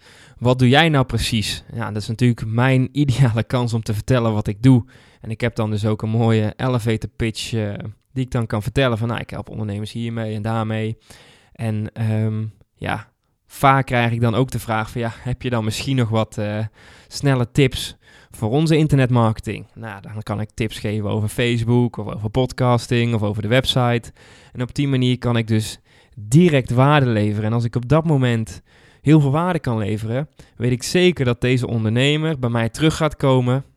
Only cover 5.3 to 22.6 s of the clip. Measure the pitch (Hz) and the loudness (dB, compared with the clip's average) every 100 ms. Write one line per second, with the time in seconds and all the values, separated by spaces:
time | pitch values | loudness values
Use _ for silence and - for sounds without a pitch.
5.3 | 110 120 - 107 104 107 107 110 113 113 | -4 -4 -2 -2 -2 -2 -2 -2 0 2
6.3 | 110 107 - 127 127 110 110 107 - 117 | 2 0 -2 -2 -2 -2 -2 -4 -4 -4
7.3 | - - 113 104 104 110 - _ 127 127 | -4 -6 -4 -4 -6 -12 -16 _ -8 -4
8.3 | 123 113 110 110 139 131 110 117 104 - | -4 -2 -4 -2 0 0 0 -2 -4 -8
9.3 | - - 113 107 101 107 117 117 117 110 | -10 -10 -8 -8 -6 -8 -8 -8 -6 -6
10.3 | 107 107 113 110 110 110 113 _ - - | -6 -4 -2 -2 -2 -4 -6 _ -20 -20
11.3 | _ _ - 113 107 107 - 110 110 110 | _ _ -8 -4 -4 -6 -4 -2 0 -2
12.3 | 110 110 - _ _ - - - _ _ | -4 -8 -12 _ _ -6 -6 -8 _ _
13.3 | _ _ - 139 135 131 123 120 117 117 | _ _ 0 4 4 2 2 2 2 2
14.3 | 110 131 117 - 110 110 127 113 - 123 | 2 0 -2 -4 -4 -4 -6 -6 -6 -8
15.3 | 127 127 120 110 107 139 131 113 110 107 | -6 -4 -2 -2 -4 -2 0 0 0 -2
16.3 | - 104 107 110 - - - _ - 143 | -4 -6 -4 -6 -10 -20 -20 _ -4 0
17.3 | 131 120 - 131 - - - _ - _ | 0 0 2 2 0 -10 -14 _ -20 _
18.3 | - 110 131 160 156 156 139 123 120 113 | -6 -2 0 2 2 4 2 4 4 2
19.3 | 110 - 104 107 - 113 98 104 107 - | 0 -6 -10 -12 -16 -14 -14 -14 -12 -8
20.3 | 104 107 - 110 - 107 107 104 107 107 | -6 -6 -4 -6 -4 -4 -4 -2 -2 -2
21.3 | - 120 120 113 123 120 - 104 104 104 | 0 0 0 2 2 2 -2 -10 -8 -4
22.3 | 131 127 - | 0 0 0